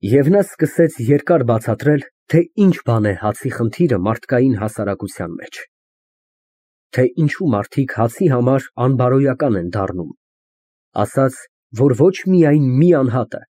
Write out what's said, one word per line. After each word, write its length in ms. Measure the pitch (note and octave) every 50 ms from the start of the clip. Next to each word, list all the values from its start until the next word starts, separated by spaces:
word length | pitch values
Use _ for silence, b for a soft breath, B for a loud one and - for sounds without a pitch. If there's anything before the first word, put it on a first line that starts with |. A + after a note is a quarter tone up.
| -
Եվ 260 | G2+ A2 C#3 C#3 D3
նա 120 | F#3+ G3+
սկսեց 540 | F#3+ - - _ D#3 D3 - - E3+ D#3 - -
երկար 420 | A#2+ A2+ C#3 C#3+ - - F3+ D#3+ B2+
բացատրել, 580 | A2+ A#2 A2 - - A2 - - C#3+ D3+ C#3+ - - _ _ _
թե 160 | _ - E3 E3+ - _
ինչ 220 | - G3+ F#3+ E3+ -
բան 280 | - - A#2 A2+ G#2+
է 80 | G#2+ G2
հացի 360 | - - G#2 G#2 - - C3
խնդիրը 480 | A2+ - A#2+ A2+ - - F3 D#3+ B2 F#2+
մարդկային 580 | F2+ G#2 A2+ - - - C3+ B2 B2+ C3+ B2
հասարակության 760 | G2 G#2 G#2+ - - G#2+ G2 G2 - - F#2+ - - F#2+ E2+ E2+
մեջ, 260 | - - - - - - _ _ _ _ _ _ _ _ _ _ _ _ _ _ _ _ _ _ _ _ _ _ _ _ _ -
թե 120 | - B2+ B2 -
ինչու 340 | - D#3+ D3 - - F3+ D#3
մարդիկ 440 | A#2 G2+ G#2 - - - C3+ A#2+ -
հացի 360 | - A2+ A#2 - - G3 E3+
համար 380 | C3 B2 B2 B2+ C3+ C3+ C3 - _
անբարոյական 800 | - A#2+ B2+ C3+ A#2+ B2 B2 B2+ C3+ C#3 C3+ B2+ C3 D3+ C#3 A2
են 120 | F#2+ E2+ F2
դառնում, 420 | F2 G#2+ G2 F#2 F2+ F2+ E2+ D2+ - _ _ _ _ _ _ _ _ _ _ _ _ _ _ _ _
ասաց, 420 | - G#2 - - C3+ C3+ C3 C3 - - _ _ _ _ _
որ 240 | - A2 C3 C#3+ B2+
ոչ 220 | A2+ C#3+ F#3 F#3+ - -
միայն 440 | F#3 F#3 F3+ E3 D3+ D3 D#3 C#3+ C3
մի 200 | B2+ C3 D#3+ F3+ E3+
անհատը 500 | D3 C3+ B2+ G#2+ C3 A#2 - - - - _ _